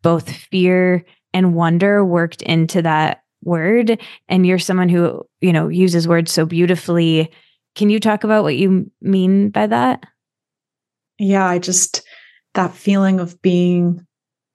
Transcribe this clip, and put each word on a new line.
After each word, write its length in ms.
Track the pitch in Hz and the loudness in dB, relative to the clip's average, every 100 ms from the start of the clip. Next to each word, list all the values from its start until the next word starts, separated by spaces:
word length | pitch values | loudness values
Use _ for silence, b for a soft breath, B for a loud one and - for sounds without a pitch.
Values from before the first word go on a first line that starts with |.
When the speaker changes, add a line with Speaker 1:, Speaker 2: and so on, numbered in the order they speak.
Speaker 1:
both 260 | 165 165 - | 0 0 -4
fear 760 | - - 190 180 185 180 180 - b - | -16 -6 0 2 2 2 0 -4 b -8
and 220 | 185 185 | 0 0
wonder 500 | 170 165 170 202 202 | 2 0 2 2 2
worked 380 | 190 175 165 - | 0 0 -2 -6
into 400 | - 165 160 180 | -4 -2 0 0
that 400 | 165 156 156 - _ _ | 0 0 -2 -4 _ _
word. 560 | - 170 170 233 233 226 B B - | -6 -2 0 0 0 -2 B B -4
And 160 | 185 | 0
you're 140 | 180 185 | 2 0
someone 300 | 180 185 180 | 0 0 2
who, 360 | 175 170 - - - | 2 0 -4 -16 -4
you 120 | 185 | 0
know, 160 | 160 156 | 0 0
uses 400 | 175 185 170 165 | 0 2 2 2
words 240 | 170 160 | 0 0
so 120 | - | -2
beautifully. 840 | 160 170 175 175 - 170 165 160 156 b b b _ - | -2 0 0 0 -2 0 2 0 -2 b b b _ -2
Can 120 | 208 | 0
you 120 | 214 | 2
talk 240 | 220 208 | 0 -2
about 180 | 214 214 | 0 0
what 140 | 156 - | 0 0
you 340 | 190 185 - _ | 0 0 -2 _
mean 500 | 190 190 185 196 202 | -2 0 2 2 0
by 180 | 208 214 | -2 -2
that? 360 | 233 254 - - _ _ _ _ _ _ _ _ _ _ - | 0 0 -2 -10 _ _ _ _ _ _ _ _ _ _ -6
Speaker 2:
Yeah, 280 | 196 196 185 | 0 0 0
I 140 | 175 | -2
just, 420 | 180 190 - - B B B B _ | -2 -2 -2 -6 B B B B _
that 200 | 190 180 | -4 -4
feeling 460 | - - 196 190 185 | -4 -2 0 2 0
of 200 | 175 - | -4 -4
being, 640 | 185 175 180 175 175 175 - _ _ _ _ | 0 2 2 2 0 -2 -10 _ _ _ _